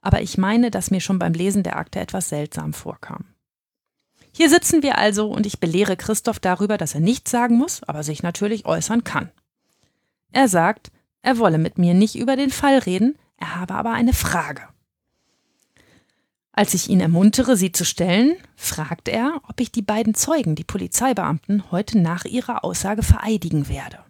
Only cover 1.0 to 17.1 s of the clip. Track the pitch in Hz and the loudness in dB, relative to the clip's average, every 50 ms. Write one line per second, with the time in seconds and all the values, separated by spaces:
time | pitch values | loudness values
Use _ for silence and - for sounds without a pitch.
1 | - - 196 185 175 175 165 165 175 196 196 202 180 170 - - - - - 180 | -2 -2 -2 -2 0 -2 -2 0 0 0 0 0 -2 -2 -4 -6 -8 -6 -6 -8
2 | 185 - - 190 175 - - 147 147 147 - 160 156 151 151 - - - - _ | -8 -6 -6 -8 -6 -6 -6 -6 -6 -6 -8 -8 -8 -8 -8 -10 -10 -12 -14 _
3 | - - - - - _ _ _ _ _ _ _ _ _ _ _ _ _ _ _ | -14 -16 -14 -14 -14 _ _ _ _ _ _ _ _ _ _ _ _ _ _ _
4 | _ _ _ _ _ _ _ - 330 311 285 349 - - - 320 277 277 - - | _ _ _ _ _ _ _ 4 6 6 6 6 6 4 2 2 2 2 0 2
5 | - 208 202 202 214 214 - - 214 208 - - - 170 165 180 208 196 185 180 | 2 2 2 0 -2 -2 -2 -4 -4 -4 -4 -4 -4 -2 0 0 0 0 0 -4
6 | - - 220 208 - - 214 - - 185 180 175 208 202 214 202 165 151 - 143 | -2 -4 -4 -2 -2 -4 -4 -2 0 -2 0 0 0 -2 -2 -2 -4 -4 -2 0
7 | 156 185 247 262 _ - - 240 240 247 233 233 269 349 - - - - 160 151 | 0 0 0 -2 _ -2 0 0 2 4 4 4 2 0 -2 -10 -10 -10 -8 -8
8 | 151 147 156 147 - 170 170 - 202 208 226 214 - - 165 165 165 - 214 240 | -6 -8 -6 -4 -4 -4 -4 -2 -2 -2 -2 -4 -2 -2 -2 -2 0 0 -2 -2
9 | - - - 147 - 180 _ _ _ _ _ _ _ _ _ _ _ _ _ _ | -2 -2 -4 -4 -6 -6 _ _ _ _ _ _ _ _ _ _ _ _ _ _
10 | _ _ _ _ _ _ _ 247 269 233 185 175 165 180 220 - _ - _ _ | _ _ _ _ _ _ _ 2 4 4 4 4 2 2 0 -2 _ -20 _ _
11 | _ _ _ _ _ 233 262 226 233 196 165 160 160 165 - - 175 175 175 185 | _ _ _ _ _ -2 0 2 2 2 4 2 0 0 0 2 2 4 6 6
12 | 208 214 - - 233 233 269 262 277 269 - - - 285 277 269 247 - 180 185 | 4 4 2 -4 -2 -2 0 0 0 -2 -2 2 4 4 4 4 4 2 0 2
13 | 214 254 294 _ _ _ _ _ - 165 165 175 185 180 185 - - 226 226 233 | 2 2 0 _ _ _ _ _ -10 -10 -8 -8 -8 -6 -6 -4 -4 -2 -2 0
14 | 240 240 254 - - - - 165 160 - 147 - - - _ _ _ _ _ _ | 2 2 2 0 -2 -2 -2 -2 -4 -4 -8 -14 -14 -20 _ _ _ _ _ _
15 | _ _ _ _ _ _ _ _ _ _ _ _ _ _ _ _ _ _ _ _ | _ _ _ _ _ _ _ _ _ _ _ _ _ _ _ _ _ _ _ _
16 | _ _ _ _ _ _ _ _ _ _ _ - 208 202 - 180 - - - 185 | _ _ _ _ _ _ _ _ _ _ _ 0 0 2 0 -4 -2 2 2 2
17 | 180 160 | 4 4